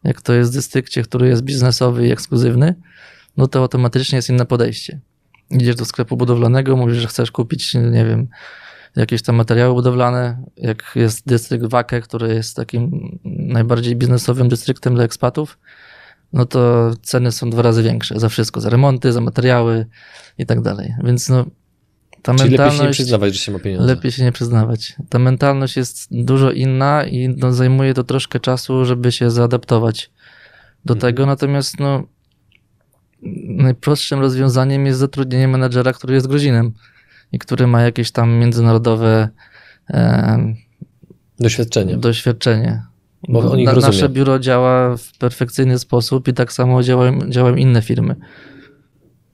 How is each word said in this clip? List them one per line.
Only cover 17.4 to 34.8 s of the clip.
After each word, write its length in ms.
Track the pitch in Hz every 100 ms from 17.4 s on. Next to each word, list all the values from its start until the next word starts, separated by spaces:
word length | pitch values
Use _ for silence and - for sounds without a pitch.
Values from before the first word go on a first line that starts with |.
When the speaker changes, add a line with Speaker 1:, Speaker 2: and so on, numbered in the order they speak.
| 120
Speaker 1:
dwa 120 | 113
razy 200 | 120 113
większe 380 | 110 113 - 110
za 80 | 110
wszystko, 320 | 110 110 -
za 100 | 110
remonty, 420 | 117 139 127 127
za 80 | 120
materiały 680 | 120 117 127 123 117 113 113 _ - - - -
i 80 | -
tak 160 | 113
dalej. 320 | 113 101 - 117
Więc 240 | 123 123 -
no, 180 | 127 120 _ _ _ _ _ _ _
ta 120 | -
Speaker 2:
Czyli 160 | 127 131
lepiej 0 |
się 0 |
nie 80 | 131 143
Speaker 1:
mentalność 300 | 147 143 135
Speaker 2:
przyznawać, 340 | 127 113 101
że 60 | 98
się 140 | -
ma 60 | 98
pieniądze. 280 | 101 92 120
Speaker 1:
Lepiej 260 | 127 131
się 120 | 123
nie 80 | 127
przyznawać. 640 | 120 117 117 113 113 - - -
Ta 100 | 123
mentalność 580 | 127 131 143 139 135 -
jest 320 | 123 - -
dużo 420 | 123 120 135 135
inna 520 | - 131 131 139 147
i, 240 | 139 127 127
no, 240 | 127 127
zajmuje 420 | 123 127 131 135
to 100 | 131
troszkę 360 | 123 131 - 117
czasu, 440 | - 127 - 131
żeby 280 | 127 123 123
się 180 | 120 120
zaadaptować 800 | 117 120 123 - 117 113 107 - _ - - - - _ _
do 100 | -
Speaker 2:
Mhm. 60 | 113 123
Speaker 1:
tego. 140 | 120 139
Natomiast, 540 | 139 143 143 131 -
no, 220 | 139 139 - _ _ _ _ _ _ _ _ _ _ _ - - -
najprostszym 760 | 117 135 123 - 147 - 139
rozwiązaniem 640 | 135 127 135 123 131 139